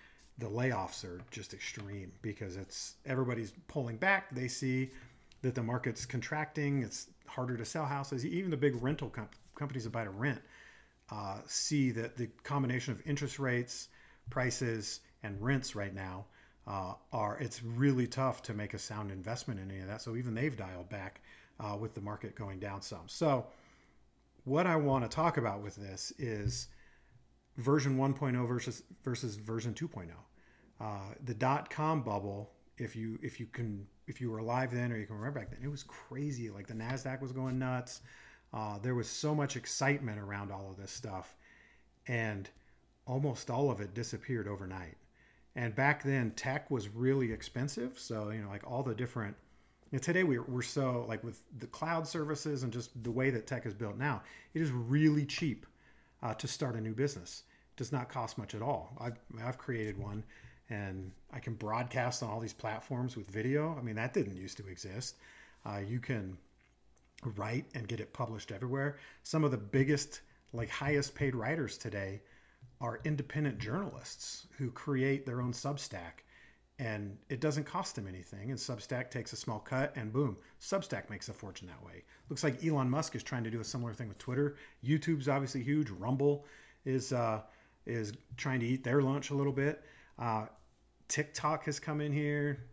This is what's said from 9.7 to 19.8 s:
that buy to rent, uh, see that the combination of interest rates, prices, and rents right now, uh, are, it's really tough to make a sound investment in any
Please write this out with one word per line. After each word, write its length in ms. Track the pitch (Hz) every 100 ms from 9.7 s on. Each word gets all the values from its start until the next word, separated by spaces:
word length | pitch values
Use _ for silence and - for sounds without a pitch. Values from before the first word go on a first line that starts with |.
| 131
that 80 | 113
buy 120 | 113 107
to 40 |
rent, 320 | 98 120 113 - - - - - _ -
uh, 260 | 107 101 104 -
see 460 | - - 151 131
that 260 | 113 117 -
the 100 | 117 -
combination 520 | - 143 127 123 131
of 80 | 104 156
interest 320 | 143 143 -
rates, 520 | 131 123 120 - - - - - -
prices, 720 | 131 127 - 123 113 101 - - _
and 180 | 107 95
rents 360 | 117 139 131 104
right 180 | 101
now, 320 | 95 95 92 104 - - _ -
uh, 300 | 98 92 - -
are, 260 | 117 104 -
it's 240 | 123 -
really 460 | 117 120 139 127 120
tough 340 | 135 131 113
to 140 | - 107
make 180 | 104
a 60 | 104
sound 320 | - 107 101
investment 480 | 95 90 120 - 101
in 100 | 95
any 120 | 95